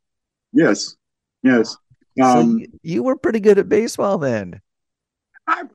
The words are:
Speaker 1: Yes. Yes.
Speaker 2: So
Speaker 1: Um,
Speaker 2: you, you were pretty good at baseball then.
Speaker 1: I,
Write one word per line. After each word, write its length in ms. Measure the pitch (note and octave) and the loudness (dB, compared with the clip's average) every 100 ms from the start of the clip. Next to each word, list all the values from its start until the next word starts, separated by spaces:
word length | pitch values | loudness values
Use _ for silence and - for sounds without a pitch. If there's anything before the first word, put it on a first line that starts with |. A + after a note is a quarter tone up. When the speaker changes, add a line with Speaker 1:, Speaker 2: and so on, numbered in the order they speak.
| _ _ _ _ _ | _ _ _ _ _
Speaker 1:
Yes. 440 | D3+ D#3 G2+ - - _ _ _ _ | 0 2 0 -6 -16 _ _ _ _
Yes. 340 | C3 B2 A2 - _ _ _ - | 0 2 0 -8 _ _ _ 0
Speaker 2:
So 60 | |
Speaker 1:
Um, 340 | C3 B2 A#3 A3+ | 2 4 2 0
Speaker 2:
you, 80 | - - | -4 -14
you 200 | E3 F#3+ | -8 -4
were 140 | B3 C4+ | -2 -2
pretty 240 | C4 A3+ | -2 0
good 180 | G#3 G3 | 2 2
at 100 | F#3 | 2
baseball 500 | G#3 A3+ - G3+ F#3+ | 0 -2 -4 -4 -2
then. 420 | C#3 A2+ F#2 E2+ _ _ _ _ _ _ _ _ - | -2 -4 -6 -14 _ _ _ _ _ _ _ _ -6
Speaker 1:
I, 180 | - - | -6 -8